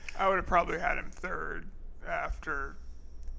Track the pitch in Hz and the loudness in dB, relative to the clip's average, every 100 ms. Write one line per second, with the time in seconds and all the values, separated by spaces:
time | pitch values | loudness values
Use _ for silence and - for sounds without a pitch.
0 | - - 190 185 175 175 170 165 151 147 | -4 2 4 4 6 6 6 2 2 2
1 | - - 180 78 80 80 - - - - | -2 -4 -4 -2 -2 -4 -4 -6 -8 -6
2 | 170 165 147 - - 143 139 - - - | -4 -2 -2 -2 -2 -2 -2 -6 -8 -8
3 | - - - | -8 -6 -4